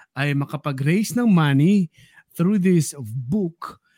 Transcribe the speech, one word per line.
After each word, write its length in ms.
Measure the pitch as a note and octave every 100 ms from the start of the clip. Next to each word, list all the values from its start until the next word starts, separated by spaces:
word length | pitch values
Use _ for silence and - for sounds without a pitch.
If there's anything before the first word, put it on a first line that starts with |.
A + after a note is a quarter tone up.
| _ -
ay 160 | D3
makapag-raise 800 | C#3+ C#3 D3 D3 C3+ C3+ F3+ G#3+
ng 160 | A#3+ A#3+
money 560 | F3+ D3 C3+ D#3 G3+ F3 _ _ _ _
through 240 | - F3 G#3+
this 400 | F#3 F3 D3 C#3+ A2 B2 B2
book 480 | G3+ F3+ D#3+ - - _